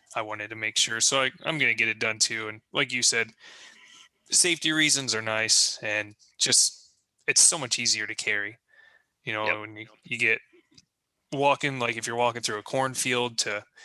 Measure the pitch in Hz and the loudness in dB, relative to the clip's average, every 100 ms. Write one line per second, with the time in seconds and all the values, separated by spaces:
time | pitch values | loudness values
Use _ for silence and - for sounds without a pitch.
0 | - - 107 107 104 110 110 - - 113 | -12 -10 -8 -10 -10 -6 -4 -2 -2 0
1 | - 135 131 - 156 156 123 113 113 107 | 2 2 0 -2 -4 0 2 2 0 0
2 | 113 110 - 113 110 107 _ 139 131 127 | -4 0 -2 -2 -8 -10 _ -4 -2 0
3 | 120 117 113 - - - - - - - | 0 0 -2 -8 -20 -20 -20 -20 -20 -20
4 | - _ - - 180 165 160 156 151 139 | -20 _ 0 2 2 2 0 2 4 2
5 | 127 110 110 110 110 - - - 110 107 | 0 -2 -2 0 2 4 2 -2 -4 -4
6 | 104 - - - 135 123 - - - _ | -4 -12 -20 -2 2 4 2 -2 -18 _
7 | _ _ - 131 - 170 123 - 117 110 | _ _ 0 4 4 4 -2 0 0 0
8 | 107 110 110 104 104 113 _ _ - _ | -2 -4 -2 -2 -4 -10 _ _ -20 _
9 | _ _ - 107 107 107 107 107 110 107 | _ _ -6 -2 -2 -4 -8 -16 -20 _
10 | - 120 113 - - 359 _ - _ _ | -10 0 0 0 -4 _ _ -20 _ _
11 | _ _ _ 139 143 135 143 135 120 113 | _ _ _ 2 2 4 0 -2 -4 -4
12 | 120 117 120 117 - 107 - 131 131 123 | -4 0 0 0 -4 -6 -4 -2 -2 -2
13 | 131 123 123 113 110 104 - - | 0 0 0 -2 -4 -6 -10 -20